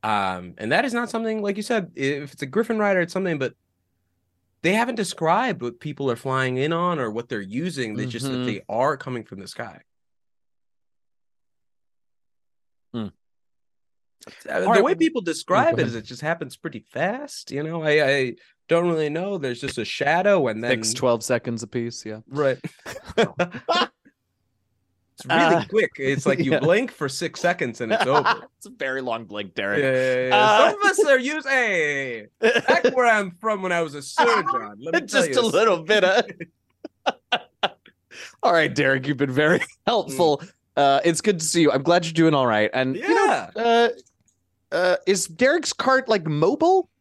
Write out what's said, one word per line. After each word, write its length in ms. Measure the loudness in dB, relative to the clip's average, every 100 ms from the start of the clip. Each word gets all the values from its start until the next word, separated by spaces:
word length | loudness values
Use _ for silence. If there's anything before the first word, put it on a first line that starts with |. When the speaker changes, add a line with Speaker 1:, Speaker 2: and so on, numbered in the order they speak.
Speaker 1:
Um, 500 | -2 -2 -2 -4 -10 -10
and 120 | -2
that 140 | 0 0
is 80 |
not 160 | -4 -4
something, 320 | -6 -4 -4
like 160 | -4 -6
you 60 |
said, 280 | -4 -4 -4 -6
if 380 | -4 -4 -8
it's 80 | -12
a 20 | -4
Griffin 320 | -2 -2 0
rider, 240 | 0 0
it's 120 | 0
something, 260 | -2 -4 -2
but 160 | -4 -6 _ _ _ _ _ _ _ _ _ _
they 120 | 0
haven't 220 | 0 0 -2
described 680 | -6 -2 0 2 0 -4
what 180 | -8 -10
people 300 | -12 -4 -4
are 40 | -2
flying 420 | -2 -2 0 -2
in 140 | -2
on 260 | 0 -2 -2
or 100 | -4
what 200 | -6 -6
they're 120 | -8
using. 560 | -6 -6 -6 -6 -6 -6
It's 120 | -6
just 140 | -6 -6
that 60 |
Speaker 2:
Mm-hmm. 140 | -4 -4
Speaker 1:
they 160 | -6 -6
are 280 | -2 0 -2
coming 260 | -8 -10
from 160 | -12 -16
the 80 | -16
sky. 340 | -14 -14 -16 _ _ _ _ _ _ _ _ _ _ _ _ _ _ _ _ _ _ _ _ _ _ _ _ _ _ _ _ _ _ _
Speaker 2:
Hmm. 140 | -10 -8 _ _ _ _ _ _ _ _ _ _ _ -20 -20 -8
Speaker 1:
Uh, 40 |
Speaker 2:
All 80 | -2
Speaker 1:
the 60 | 2
Speaker 2:
right. 160 | 4
Speaker 1:
way 120 | 4 2
people 260 | 0 0
describe 520 | -6 -8 0 2 2
Speaker 2:
Oh, 40 | 0
go 60 |
Speaker 1:
it 40 | -2
is 60 |
Speaker 2:
ahead. 100 | -4
Speaker 1:
it 40 | -12
just 140 | -8
happens 360 | -6 -6 -8 -12
pretty 220 | -12 -14
fast. 720 | _ -4 -4 -4 -10 -16 -10
You 120 | -8
know, 200 | -6 -4
I, 200 | 2 2 2
I 300 | 0 -2 -6 _ _ _
don't 200 | 2 2
really 200 | 0 -2
know. 280 | -2 -4 -6
There's 240 | -6 -6
just 160 | -6 -6
a 80 | -8
shadow 640 | -4 0 2 4 2 2
and 160 | -2
then 80 | -2
Speaker 2:
Six, 220 | -2 -2
twelve 300 | 0 0 0
seconds 400 | 0 -2 -2 -8
apiece, 420 | -6 -8 -8 -10 -14
yeah. 140 | -14 -10
Speaker 1:
Right. 320 | -2 0 0 -8 _ -18 -16 -6 -2
<laughs> 760 | -2 0 -4 -4 -2 0 -2 _ _ _ _ _ _ _ _ _ _ _ _ -20
It's 60 | 0
really 300 | 2 4 2
Speaker 2:
Uh, 100 | 2
Speaker 1:
quick. 240 | -2 -2 -2
It's 300 | -2 0 0
like 100 | 0
you 140 | 0
Speaker 2:
<laughs> 0 |
yeah. 80 | 0
Speaker 1:
blink 320 | 2 2 0
for 180 | -6 -8
six 300 | -6 -8 -2
seconds 420 | -2 0 -4 -6
and 100 | -4
it's 140 | -2 2
over. 420 | 2 2 -2 -6
Speaker 2:
<laughs> 60 | _
It's 80 | -20
a 20 |
very 320 | -8 -6 -4
long 240 | -4 -6 -6
blink, 300 | -10 -8 -6
Derek. 260 | -2 0
Speaker 1:
Yeah, 100 | 2
yeah, 360 | 2 0 0 2
yeah. 100 | 4
Speaker 2:
Uh, 320 | 6 6 4
Speaker 1:
Some 80 | 4
of 40 | 0
us 140 | 2 4
are 120 | 4
used, 300 | 2 -4 -2
hey, 800 | 0 2 0 0 -2 -4 -8 -12
Speaker 2:
<laughs> 60 | _
Speaker 1:
back 440 | 2 2 2 2 2 2
where 120 | 4
I'm 240 | 2 0 -6
from 220 | -4 -2
when 80 | -2
I 100 | -2
was 140 | -2 -6
a 80 |
surgeon, 720 | -8 0 2 2 0 -4 -6 -12
let 160 | -4
me 60 | -4 0
tell 180 | 0 2
Speaker 2:
Just 40 |
Speaker 1:
you 80 | 2
Speaker 2:
a 20 |
little 400 | 2 2 2 2
bit, 220 | 2 2
uh, 180 | 4 2 0 -8 -18 _ _ _ -20 _ -6 -6 _ -6 -6 _
<laughs> 60 | -6 -6 _ _ _ -20 -20 _
all 100 | 2
right, 200 | 4 2
Derek, 340 | 0 2 0 -2
you've 100 | -2
been 140 | 0
very 280 | 2 2 2 -2
<laughs> 140 | _ 0
helpful. 500 | 0 -2 2 2 2
Speaker 1:
Mm. 140 | -4 _ _ 2
Speaker 2:
Uh, 240 | 4 4
it's 180 | 2 2
good 180 | 0 0
to 60 | 0
see 160 | 4
you. 80 | 4
I'm 100 | 4
glad 240 | 2 2 2
you're 80 |
doing 220 | 2 4 4
all 100 | 4
right. 240 | 4 2
And, 240 | 0 -2 -2
you 60 | 0
know, 420 | 2 4 0 -2 -2
Speaker 1:
Yeah. 0 |
Speaker 2:
uh, 340 | 2 4 2 -2 _ _ _ _ _ _ _
uh, 240 | 0 2 2 2
is 180 | 0 -2
Derek's 480 | 0 2 2 -2
cart, 340 | -4 2 2 2
like, 200 | -2 0
mobile? 640 | 2 2 4 4 4 2 _